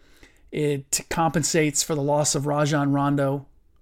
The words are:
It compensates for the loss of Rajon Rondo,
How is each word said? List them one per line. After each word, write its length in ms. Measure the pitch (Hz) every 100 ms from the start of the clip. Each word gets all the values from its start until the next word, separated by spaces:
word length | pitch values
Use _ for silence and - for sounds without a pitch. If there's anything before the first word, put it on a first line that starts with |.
| - - - _ -
It 500 | - 147 143 - - -
compensates 720 | - 165 165 139 170 151 143
for 120 | -
the 80 | 156
loss 320 | 139 147 147
of 120 | 147 143
Rajon 460 | 147 151 151 139
Rondo, 540 | 139 143 143 139 139 139 - _ _